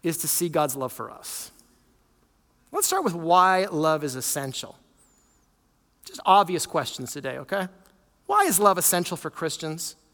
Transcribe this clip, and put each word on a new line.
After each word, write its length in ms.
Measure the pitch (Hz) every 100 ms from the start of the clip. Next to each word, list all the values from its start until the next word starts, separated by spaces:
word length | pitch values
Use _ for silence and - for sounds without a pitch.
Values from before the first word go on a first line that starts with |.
is 140 | 170 160
to 100 | 156
see 200 | - 175
God's 260 | 156 147
love 160 | 135 127
for 200 | - 113
us. 400 | - - - - - _ _ _ _ _ _ _ _ _ _ _
Let's 140 | 339 392
start 180 | 381
with 80 | 285
why 540 | 170 165 180 185 185 196
love 340 | 175 160 156
is 100 | 147
essential. 640 | 127 - 147 139 127 - - _ _ _ _ _ _ _ _ _ _ _ _ -
Just 140 | -
obvious 400 | - 196 180 175
questions 480 | - 165 123 - 127
today, 240 | 147 135 127
okay? 320 | 139 196 185 - _ _ _ _
Why 200 | - 403
is 140 | 392 285
love 200 | 208 180
essential 400 | - 175 175 165
for 100 | 160
Christians? 680 | - 165 - 160 156 - - _